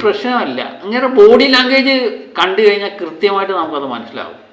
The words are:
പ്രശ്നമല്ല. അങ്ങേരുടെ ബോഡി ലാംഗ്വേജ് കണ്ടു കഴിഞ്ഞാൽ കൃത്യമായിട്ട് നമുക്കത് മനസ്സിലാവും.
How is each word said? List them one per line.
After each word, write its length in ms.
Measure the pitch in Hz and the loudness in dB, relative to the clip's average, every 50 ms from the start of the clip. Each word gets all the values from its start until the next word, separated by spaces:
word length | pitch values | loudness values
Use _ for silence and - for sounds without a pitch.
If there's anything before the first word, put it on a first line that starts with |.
| - | 0
പ്രശ്നമല്ല. 580 | 214 - - - 247 247 233 202 143 127 127 117 120 123 - - | -2 -2 -2 -4 -4 -2 -2 -4 -4 -6 -8 -8 -10 -12 -14 -10
അങ്ങേരുടെ 280 | 196 220 247 262 262 269 247 | -6 -4 -2 -2 0 4 6
ബോഡി 280 | 208 214 233 240 269 277 262 | 8 8 8 6 4 4 4
ലാംഗ്വേജ് 400 | 247 254 254 269 269 262 269 269 262 247 220 180 - - - - - | 2 2 2 2 2 2 2 0 0 0 -2 -4 -6 -12 -12 -4 -2
കണ്ടു 220 | 175 185 190 196 220 | -2 0 0 2 4
കഴിഞ്ഞാൽ 260 | 208 202 202 202 196 190 - | 4 2 2 -2 -8 -8 -10
കൃത്യമായിട്ട് 560 | 180 160 156 - - 202 196 196 190 190 196 180 | -12 -12 -6 -4 -2 -2 0 -2 -2 -2 -4 -4
നമുക്കത് 280 | 165 156 151 143 139 131 123 | -4 -4 -6 -6 -6 -8 -8
മനസ്സിലാവും. 460 | 113 113 - - 123 95 82 - - - _ | -10 -12 -12 -14 -14 -14 -14 -16 -20 -20 _